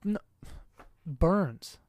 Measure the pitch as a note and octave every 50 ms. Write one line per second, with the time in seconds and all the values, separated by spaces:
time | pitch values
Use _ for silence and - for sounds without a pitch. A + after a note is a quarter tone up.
0 | _ G3+ G#3 - - _ _ _ - - - - - - _ _ - - _ _
1 | _ E3+ C#3+ B2+ - E3 F#3 G#3 G3 C3+ A#2 A#2 - - - - _